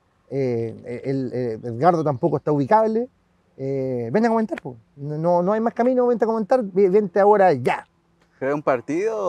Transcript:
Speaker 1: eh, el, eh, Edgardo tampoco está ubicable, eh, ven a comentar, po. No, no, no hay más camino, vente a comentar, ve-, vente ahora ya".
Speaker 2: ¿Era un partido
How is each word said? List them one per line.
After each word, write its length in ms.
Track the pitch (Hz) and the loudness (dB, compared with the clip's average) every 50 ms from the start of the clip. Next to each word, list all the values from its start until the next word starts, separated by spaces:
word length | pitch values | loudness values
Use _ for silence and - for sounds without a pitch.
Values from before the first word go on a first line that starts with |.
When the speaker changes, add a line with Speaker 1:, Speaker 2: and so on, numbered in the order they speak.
| _ _ _ _ _ - | _ _ _ _ _ -8
Speaker 1:
eh, 720 | - 139 135 127 120 117 117 113 107 107 110 - 120 117 - | -6 -4 -2 -2 -2 -2 -4 -6 -8 -12 -14 -12 -12 -10 -6
el, 260 | 131 139 135 131 120 - | -4 -4 -4 -4 -4 -4
eh, 240 | 127 127 120 110 110 113 | -4 -4 -4 -6 -8 -8
Edgardo 400 | 120 113 117 147 175 175 160 151 | -8 -4 0 2 2 2 2 0
tampoco 360 | 151 139 117 - 160 147 143 | -2 -2 -2 -2 -2 -2 -2
está 120 | - 160 | -2 -2
ubicable, 580 | 151 143 139 120 214 220 220 226 220 220 247 262 _ _ _ _ _ _ _ _ _ - | -2 0 2 2 2 2 2 2 0 -2 -4 -6 _ _ _ _ _ _ _ _ _ -10
eh, 500 | 135 135 139 135 131 131 127 120 117 113 | -8 -6 -4 -4 -4 -4 -4 -4 -4 -2
ven 140 | 135 214 226 | -2 0 0
a 40 | 233 | 2
comentar, 300 | 226 226 220 - 330 - | 0 0 -2 -4 -6 -10
po. 160 | - 147 123 113 _ _ _ | -10 -14 -14 -16 _ _ _
No, 220 | 143 139 147 151 151 | -14 -10 -8 -6 -2
no, 240 | 160 175 175 175 175 | 0 2 2 2 2
no 100 | 185 214 | 2 0
hay 80 | 220 | 0
más 140 | 226 240 - | -2 -2 -2
camino, 320 | - 233 254 262 247 247 | 0 0 0 2 2 2
vente 180 | 240 247 196 233 | 2 2 0 0
a 20 | |
comentar, 360 | 214 226 226 220 - 262 254 220 | 0 0 -2 0 0 0 0 0
ve-, 260 | 196 - 190 202 185 | -2 2 2 4 4
vente 300 | 180 214 208 185 - 208 | 4 4 2 2 2 4
ahora 320 | 196 202 214 202 190 180 151 | 6 6 6 6 6 4 4
ya". 340 | 127 123 190 165 - - _ _ _ _ _ _ _ _ _ _ - | 2 0 -2 -2 -4 -6 _ _ _ _ _ _ _ _ _ _ -6
Speaker 2:
¿Era 140 | 131 135 143 | -4 -2 -2
un 80 | 151 147 | -2 0
partido 540 | 160 139 120 - - 143 170 202 220 220 214 196 | 0 0 0 0 -4 -4 -2 -2 -2 -4 -2 0